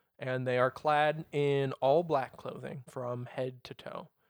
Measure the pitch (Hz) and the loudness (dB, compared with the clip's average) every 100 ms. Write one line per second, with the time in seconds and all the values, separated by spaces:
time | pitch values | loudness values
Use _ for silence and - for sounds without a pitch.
0 | _ - 131 127 127 123 127 - 151 147 | _ -10 -4 -4 0 4 2 2 2 4
1 | 151 151 - 147 143 139 135 131 131 151 | 4 0 -4 0 2 2 0 0 4 4
2 | 170 143 123 - 127 123 131 143 - - | 4 0 -2 -10 -12 -10 -10 -12 -12 -8
3 | 123 123 123 - 131 127 - - - - | -6 -6 -8 -6 -6 -6 -16 -14 -12 -12
4 | 160 _ _ | -14 _ _